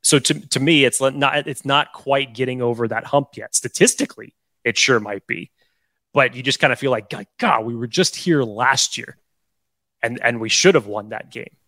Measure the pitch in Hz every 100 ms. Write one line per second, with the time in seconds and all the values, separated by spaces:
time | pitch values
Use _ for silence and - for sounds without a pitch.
0 | - 143 - 147 - - 139 156 131 -
1 | 135 139 139 147 147 127 135 143 - -
2 | - 139 135 113 131 127 120 117 117 113
3 | - 143 139 - 107 - - - 233 -
4 | - - 110 _ _ _ 120 113 - 120
5 | 107 101 - - - _ _ _ _ _
6 | _ 143 127 123 131 - 143 123 139 117
7 | 104 - 202 - 233 123 110 117 120 -
8 | 185 - 180 151 120 104 127 135 - -
9 | - - _ _ _ _ _ _ _ _
10 | 117 123 - 117 113 - 185 156 104 104
11 | 104 113 - 117 - _